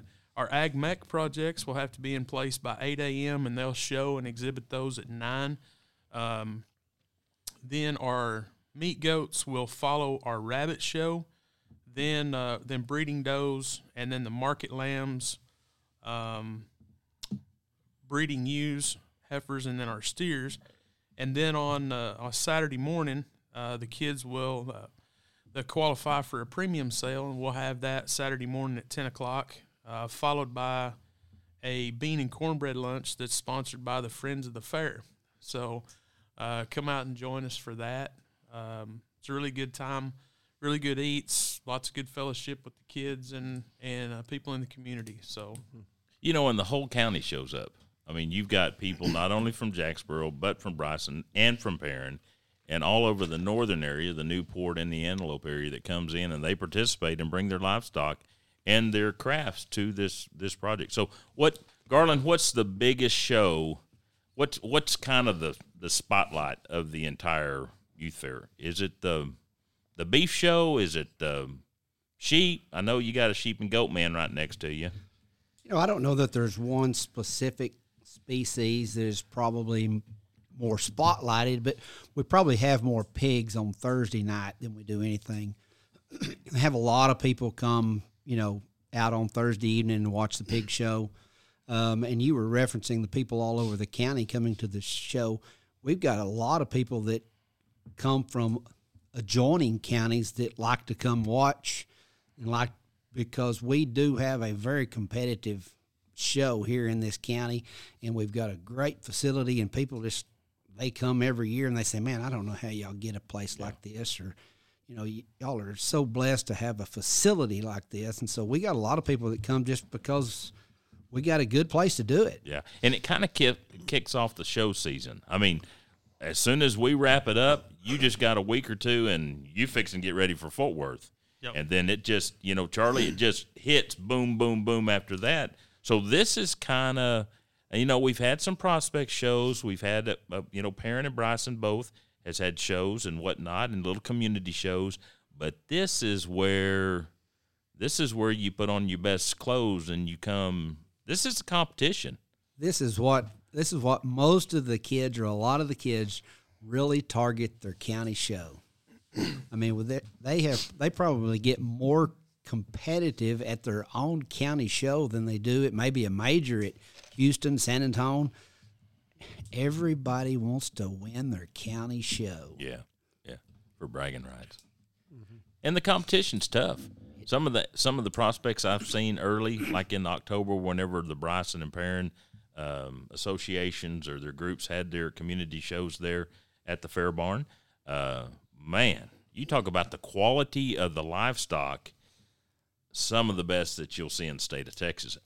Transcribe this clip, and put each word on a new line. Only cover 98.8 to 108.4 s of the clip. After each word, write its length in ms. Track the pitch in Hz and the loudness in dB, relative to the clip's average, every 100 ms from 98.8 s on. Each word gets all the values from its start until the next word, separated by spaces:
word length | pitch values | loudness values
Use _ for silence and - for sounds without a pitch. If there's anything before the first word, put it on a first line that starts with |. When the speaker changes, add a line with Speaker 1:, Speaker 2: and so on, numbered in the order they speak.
| _ _ _ | _ _ _
Speaker 3:
adjoining 640 | 123 104 113 127 175 131 110 | -8 0 4 6 6 4 0
counties 540 | - 120 113 120 110 | 0 2 2 2 0
that 260 | - 120 - | -2 -4 -2
like 260 | 113 123 - | 0 0 0
to 80 | 110 | -2
come 280 | 127 117 | 2 2
watch 640 | 110 120 139 143 - - - _ _ _ _ - | 2 4 4 2 -4 -6 -8 _ _ _ _ -10
and 100 | 113 | -2
like, 240 | 117 123 - _ _ _ | 0 0 -4 _ _ _
because 480 | 131 120 - 123 117 | -6 -4 -2 -2 0
we 240 | 120 143 151 | 2 2 2
do 320 | 117 147 123 | 2 2 2
have 240 | 131 135 | 0 0
a 100 | 110 | -2
very 340 | 104 113 143 123 | -2 -2 0 -2
competitive 880 | 117 101 120 123 113 110 101 90 _ _ _ _ | -4 -4 -2 -2 -2 -4 -6 -8 _ _ _ _
show 500 | - - 139 135 113 | -4 0 2 2 2
here 240 | 101 123 117 | 0 2 2
in 120 | 113 | 2
this 180 | 110 - | 0 -4
county, 460 | - 120 120 120 - - - _ | -2 -2 0 -4 -6 -16 -20 _
and 140 | 113 113 | -4 -2
we've 160 | 107 | -2
got 180 | 113 | -2